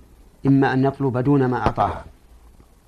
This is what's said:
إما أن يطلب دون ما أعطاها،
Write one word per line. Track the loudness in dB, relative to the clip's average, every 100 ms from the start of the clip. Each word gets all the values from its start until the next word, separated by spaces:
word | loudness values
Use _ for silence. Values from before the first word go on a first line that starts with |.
| -18 -20 -20 _ 2
إما | 2 2
أن | 2 0
يطلب | -2 -4 -2
دون | 0 2 2
ما | -2
أعطاها، | -2 -2 -2 -4 -14 -20 -20 -20 -20 -20 _ _